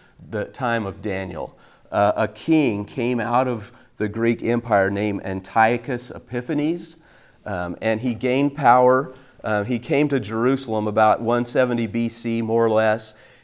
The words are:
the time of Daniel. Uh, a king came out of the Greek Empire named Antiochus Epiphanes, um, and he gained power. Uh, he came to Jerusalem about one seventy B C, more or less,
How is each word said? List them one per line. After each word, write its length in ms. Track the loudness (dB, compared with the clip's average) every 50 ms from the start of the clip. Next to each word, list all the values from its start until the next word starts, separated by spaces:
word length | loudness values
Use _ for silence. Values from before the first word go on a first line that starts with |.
| _ _ _ -20 -12 -8
the 160 | -6 -6 -6
time 400 | -6 -6 -6 -4 -2 -2 -2 -2
of 160 | -6 -8 -8
Daniel. 560 | -6 -6 -6 -6 -6 -8 -8 -10 -10 -10 -12 _ -20 _ _ _ _ _
Uh, 220 | 2 2 4 4 4
a 120 | 2 -2
king 580 | -2 -4 -6 0 2 4 4 4 2 0 -2 -6
came 340 | -8 -6 -4 -2 0 0 -2
out 280 | 0 0 0 0 2 0
of 240 | -2 -6 -8 -14 -20 -20 -20 _ _
the 100 | -4 -4
Greek 340 | -4 -2 0 2 2 2 2
Empire 480 | 0 0 0 0 2 2 4 4 4 2
named 360 | 2 0 0 -2 -2 -4 -4
Antiochus 840 | -4 -6 -6 -6 -2 2 4 4 4 2 0 -2 -6 -6 -6 -8 -10
Epiphanes, 840 | -14 -16 -12 -8 -8 -6 -4 -2 -2 0 0 -2 -2 -4 -8 -14 -18 -20 _ _ _ _ _ _ _ _ _
um, 300 | -6 -4 -4 -4 -6 -6 -4
and 180 | -2 -2 -2 0
he 140 | -2 -4 -4
gained 420 | -2 -2 0 2 2 0 0 -2
power. 580 | 2 4 6 6 6 6 6 4 4 0 -4 -10 -18 -20 _ _ -8 -4
Uh, 220 | -2 -2 -2 0
he 120 | -2 -4
came 300 | -4 -2 0 0 2 2
to 140 | 2 0 -2
Jerusalem 640 | -2 -4 -2 0 2 2 0 0 -2 -4 -4 -2 -2
about 340 | 0 2 4 4 4 4 2
one 220 | 2 0 0 0 0
seventy 440 | 0 0 0 2 2 0 -2 -2
B 200 | -2 -2 -2 -2
C, 340 | -2 -4 -6 -6 -4 -2 -2
more 240 | -2 0 2 2 2
or 40 | 4
less, 440 | 4 4 4 2 2 0 -4 -10 -16 -20 -20 -20 -20 _